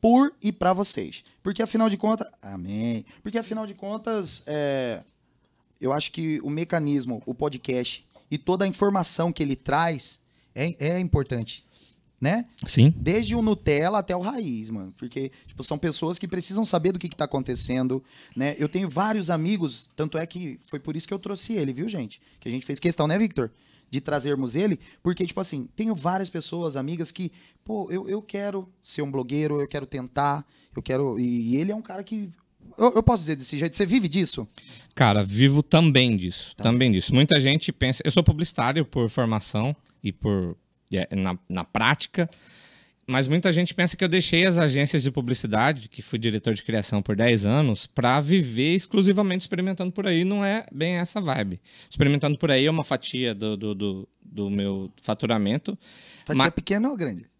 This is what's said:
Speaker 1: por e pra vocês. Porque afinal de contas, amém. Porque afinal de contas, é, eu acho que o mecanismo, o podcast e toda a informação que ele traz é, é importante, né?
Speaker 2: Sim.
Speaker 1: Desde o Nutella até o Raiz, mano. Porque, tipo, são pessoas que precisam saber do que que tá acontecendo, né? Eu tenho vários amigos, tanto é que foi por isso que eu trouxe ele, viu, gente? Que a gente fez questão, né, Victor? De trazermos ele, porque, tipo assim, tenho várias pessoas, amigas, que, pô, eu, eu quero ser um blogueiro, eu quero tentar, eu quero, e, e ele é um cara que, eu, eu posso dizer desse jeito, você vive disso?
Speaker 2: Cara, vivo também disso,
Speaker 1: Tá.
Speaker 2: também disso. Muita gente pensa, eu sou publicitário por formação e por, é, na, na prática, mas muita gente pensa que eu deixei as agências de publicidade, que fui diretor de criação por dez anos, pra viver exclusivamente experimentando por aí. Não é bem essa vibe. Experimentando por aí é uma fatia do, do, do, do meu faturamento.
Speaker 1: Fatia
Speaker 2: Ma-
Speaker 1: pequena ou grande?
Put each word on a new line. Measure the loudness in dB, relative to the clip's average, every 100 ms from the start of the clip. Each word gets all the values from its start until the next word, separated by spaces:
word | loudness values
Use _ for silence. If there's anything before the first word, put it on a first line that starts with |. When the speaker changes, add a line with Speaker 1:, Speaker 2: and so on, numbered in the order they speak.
Speaker 1:
por | 8 6 6 2
e | -4
pra | 0 2
vocês. | 2 0 -2 -6 -10 _ _
Porque | -8 -4
afinal | -2 2 2
de | 2
contas, | 0 -2 -4 _
amém. | -14 -10 -6 -4 -2 -4 -8 -14
Porque | -6 -6
afinal | -6 -8 -8
de |
contas, | -10 -10 -8 -4 -4 -4 -8 -6
é, | -4 -2 -2 -4 -6 -12 _ _ _ _ _ _ _
eu | -2
acho | -2 -4
que | -6 -4 -4
o | -4
mecanismo, | -6 -2 -2 0 -2 -2 -8 -8
o |
podcast | -6 -6 -6 -4 -4 -4 -8 _ _ _
e | -6
toda | -2 0 0
a |
informação | 2 2 2 0 0 -2
que | 0
ele | -2 -2
traz | -2 0 0 -2 -8 -12 _ _ _ -6
é, | -6 -2
é | -2 -2
importante, | 0 0 0 -4 -6 -10 _ _ -20 _ _ _
né? | 0 0 -4 -10 -2
Speaker 2:
Sim. | 6 6 6
Speaker 1:
Desde | 0 0 0 0
o |
Nutella | 2 0 2 2 2 0
até | -2 -4
o |
Raiz, | -4 -4 -6 -6 -6
mano. | -8 -10 -12
Porque, | -10 -8 -8 -10 -20
tipo, | -12 -6
são | -4
pessoas | -4 -2 -4 -4
que | -6
precisam | -6 -4 -2
saber | 2 2 2
do | -2
que | -6
que | -4
tá | -2
acontecendo, | -2 -2 -4 0 0 0 -2 -6 -20 -14 -4
né? | -4 -2
Eu | -2
tenho | -2 -2
vários | -2 0 0 0
amigos, | 0 0 0 -2 -6 -16 -6
tanto | -4 -4
é | -6
que | -8 -10 -12 _
foi | -10
por | -8 -8
isso | -6
que |
eu | -8
trouxe | -6 -8 -4
ele, | -2 -2
viu, | -4 -6
gente? | -6 -8 -12 _ _
Que | -8
a |
gente | -8 -6
fez | -2
questão, | -2 2 0
né, | 2
Victor? | 0 0 -4 _ _ _ _
De | -6
trazermos | -2 -2 0 -2 0 0
ele, | 0 0 -6 _
porque, | -4 -2 -4
tipo | -4
assim, | -6 -6 -10 -4
tenho | -2 0
várias | -2 -2 -4
pessoas, | -8 -8 -6 -4 -4
amigas, | -6 -6 -8
que, | -6 -8 -10 _ _ -8
pô, | -6 -4
eu, | -6 -4
eu | -8
quero | -6 -6 -4 -6 -10 _
ser | -12 -6
um | -4
blogueiro, | -4 -2 -2 0 -2
eu | -2
quero | -6 -6
tentar, | -10 -6 0 0 0 -6 _ _ -12
eu |
quero, | -2 0 0 0
e, | 0 0 0
e | 0
ele | 0
é | -4
um |
cara | -8 -12
que, | -8 -8 -8 -12 _ _ -20 2
eu, | 4
eu | 6
posso | 4 4
dizer | 0 -4
desse | -4 -2
jeito, | -2 0
você | 2
vive | 4 2
disso? | 2 0 -2 -6 -14 -20 -20 -16
Speaker 2:
Cara, | 4 6 6
vivo | 2 6 6 6
também | 6 6 6 6 6 4
disso, | -2 -8 -12 -2
Speaker 1:
Tá. | 2
Speaker 2:
também | 4 4
disso. | 4 4 4
Muita | 6 6
gente | 4 2 0
pensa, | -2 -2 2 2
eu |
sou | 4
publicitário | 4 2 -2 0 0 0 0
por | 0 0
formação | 2 0 0 -2 -2 -2 -4 _ _
e | -8
por, | -4 -2 0 -2 -6 _ _ _
é, | -4 -2 -2
na, | -2 -4 _
na | -8
prática, | -4 0 2 2 -2 -4 -4 -6 -20 -20 -20 -20 -20 _ -2
mas | 0 2
muita | 2 2
gente | 2 0
pensa | 0 -2 2
que |
eu | 2
deixei | 2 4 4 4
as | 4
agências | 4 4 2 2
de | 0
publicidade, | -2 -2 -2 0 2 4 2 -6
que | -16
fui | -6 -2
diretor | 0 0 0
de | -2
criação | -2 -2 0 -2
por | -2 2
dez | 4 4
anos, | 4 2 2 0 -4
pra | 0 2 2
viver | 4 2 2 0 2 0
exclusivamente | 0 2 4 4 2 -2 -4
experimentando | -4 -2 -2 -4
por | -2 0
aí. | 2
Não | 2 0 0
é | -2 -6
bem | -4 -2 -2
essa | -2 -4
vibe. | -2 -2 -2 -6 _ -20 -18
Experimentando | 0 2 2 0 0
por | 2
aí | 4 4
é |
uma | 0
fatia | -2 -4 -4 -4 -4
do, | -2 -4 -4
do, | -4
do, | -4 -4 -4 -12 _
do | -16 -6 -4
meu | -2 -2 -4 -8 _
faturamento. | -6 -4 0 0 0 -2 -4 -10 -12 -20 -20 -20
Speaker 1:
Fatia | -4 2
Speaker 2:
Ma- | 2
Speaker 1:
pequena | 0 -2 0 0
ou | -2
grande? | -4 -6 -12